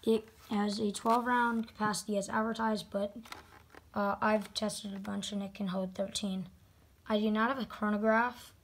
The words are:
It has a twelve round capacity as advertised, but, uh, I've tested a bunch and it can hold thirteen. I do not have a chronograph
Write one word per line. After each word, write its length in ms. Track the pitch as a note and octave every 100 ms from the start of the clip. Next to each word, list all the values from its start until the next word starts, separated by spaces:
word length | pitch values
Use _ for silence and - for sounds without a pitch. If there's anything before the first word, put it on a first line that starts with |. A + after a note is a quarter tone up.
It 260 | - A3 - - -
has 300 | G#3 G#3 G3+
a 100 | G#3+
twelve 320 | G3 A#3 A#3 B3
round 420 | B3 A#3+ A3+ A3+
capacity 500 | - G#3+ G#3 - G#3
as 120 | G3
advertised, 560 | A3 A3 A3+ A3+ G#3+ E3+
but, 240 | G3+ G3+ - - - - - - - -
uh, 220 | - G3+ G3
I've 320 | A3 G#3+ G3+
tested 400 | - G#3+ G3+ G#3 G3
a 40 |
bunch 340 | G3+ G3+ G3
and 100 | G#3
it 100 | G3
can 140 | G3 G3
hold 280 | F#3 F#3 F#3
thirteen. 520 | G3 - G#3 F#3+ F#3 - - - - - -
I 100 | G#3+
do 100 | G#3+
not 200 | G#3+ A3+
have 100 | C#4
a 40 | E4
chronograph 880 | - G#3 G#3 A3 A3 A#3+ B3 - -